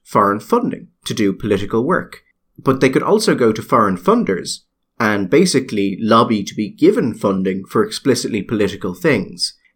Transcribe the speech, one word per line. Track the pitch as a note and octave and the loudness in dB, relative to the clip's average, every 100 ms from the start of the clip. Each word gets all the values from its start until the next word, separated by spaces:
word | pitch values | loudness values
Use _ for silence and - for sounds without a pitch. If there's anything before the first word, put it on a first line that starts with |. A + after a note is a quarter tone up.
foreign | _ A#2 G2+ G#2 | _ 0 2 0
funding | - A#3 F#3+ - - _ | 0 -2 0 -6 -14 _
to | - | -8
do | A2+ G2+ | -2 -2
political | F#2 G#2+ G2 G2 A2+ C3+ | -2 -2 -2 0 -2 0
work. | F3+ - - _ _ _ - | -2 -4 -16 _ _ _ -6
But | - C3 | -2 2
they | C3+ | 2
could | C#3+ | 2
also | - G#3+ G#3+ C#3 | 2 0 2 2
go | A#2 | 2
to | G#2+ | 0
foreign | - B2 G#2 F#2 | 0 2 2 0
funders | - A#3 G3+ F2+ - - _ _ _ - | 2 2 0 -4 -6 -12 _ _ _ -4
and | A2 G2+ F#2+ | -2 -2 2
basically | D3 F3+ C#3 - G#2 G2 F#2+ | 2 4 2 -2 -2 -2 -2
lobby | G#2+ A2+ B2 G#2+ | 2 2 2 0
to | F#2+ - | -4 -6
be | G2+ | -8
given | - D#3+ A3+ C3+ | 0 2 2 0
funding | G2 G#2 F#2+ F#2+ F#2+ | -2 -2 0 -2 -4
for | F#2+ A#2 | -2 -2
explicitly | G#2 - C#3 A#2+ - G#2+ | -2 -2 0 0 -2 -6
political | - G#2+ G2+ - G2 | -4 -2 -2 -4 -10
things. | F2+ E3 A#2 - - - - _ | -4 0 0 -2 -8 -8 -10 _